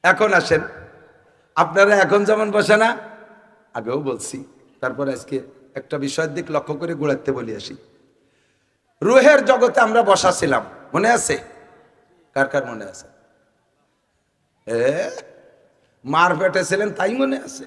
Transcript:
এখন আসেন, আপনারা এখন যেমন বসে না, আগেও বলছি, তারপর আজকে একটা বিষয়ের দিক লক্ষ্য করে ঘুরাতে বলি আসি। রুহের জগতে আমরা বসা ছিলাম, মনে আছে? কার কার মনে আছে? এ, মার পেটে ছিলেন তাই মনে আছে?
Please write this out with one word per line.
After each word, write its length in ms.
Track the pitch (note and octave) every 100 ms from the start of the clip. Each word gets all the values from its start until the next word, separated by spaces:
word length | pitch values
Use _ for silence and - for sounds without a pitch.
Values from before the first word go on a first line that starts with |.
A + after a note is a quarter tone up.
এখন 300 | E3+ F#3 G#3+
আসেন, 280 | F#3 - D#3+ - - - - _ _ _ _ _ -
আপনারা 400 | F3 F3 G3+ G3+
এখন 280 | F3 G#3
যেমন 280 | G3+ G#3+ G#3+
বসে 260 | G3+ D#3 G#3
না, 200 | A3+ A3+ - - - - _ _ _
আগেও 260 | A#2+ A2 C3
বলছি, 440 | C#3 A#2 - C3+ C#3 _ _ _
তারপর 300 | C3 C3+ C#3
আজকে 320 | B2 - C3+ - - _ -
একটা 220 | - D3
বিষয়ের 360 | C#3 C#3 D#3+
দিক 120 | D3+ E3+
লক্ষ্য 260 | D3+ C#3+ D3
করে 180 | E3
ঘুরাতে 380 | D#3+ D3 C#3 -
বলি 240 | C3 A#2 G#2
আসি। 200 | - - _ _ _ _ _ _ _ _ _ _ _ _
রুহের 440 | D#3+ C4 B3+ C#4+ C#4
জগতে 340 | B3+ A#3+ B3
আমরা 240 | A3+ A3+
বসা 280 | G3+ F#3 F#3+
ছিলাম, 320 | F3 D3+ B2 - - -
মনে 160 | E3 G#3+
আছে? 280 | A#3 - C3 - - - _ _ _ _ _ _
কার 140 | - D#3
কার 180 | C#3+ B2
মনে 200 | A2+ G2
আছে? 220 | F#2 - _ _ _ _ _ _ _ _ _ _ _ _ _ _ _ -
এ, 420 | A#2 B2 D3+ - - - - - _ _ _ _ _ B2+
মার 300 | D3+ F3 F3
পেটে 280 | F#3 F#3
ছিলেন 300 | F3+ F#3+ G#3
তাই 200 | - F#3+
মনে 240 | A#3+ C4+ C4+
আছে? 280 | - -